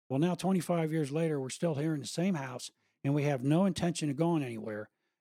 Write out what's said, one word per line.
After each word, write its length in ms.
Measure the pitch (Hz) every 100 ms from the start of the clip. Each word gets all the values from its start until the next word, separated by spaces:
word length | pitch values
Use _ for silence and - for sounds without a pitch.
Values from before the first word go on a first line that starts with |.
| _
Well, 100 | 131
now 140 | 170 170
twenty-five 560 | 175 190 151 170 160
years 200 | 160 143
later, 280 | 147 165 147
we're 100 | 131
still 260 | - 170 139
here 180 | 160
in 80 | 151
the 60 | 120
same 260 | - 185
house, 380 | 170 135 123 - - _ _
and 100 | 139
we 100 | 147
have 200 | 143 139
no 220 | 131 156 196
intention 440 | 170 170 160 151
of 80 | 135
going 260 | 165 170
anywhere. 460 | 135 113 110 107 107 _ _ _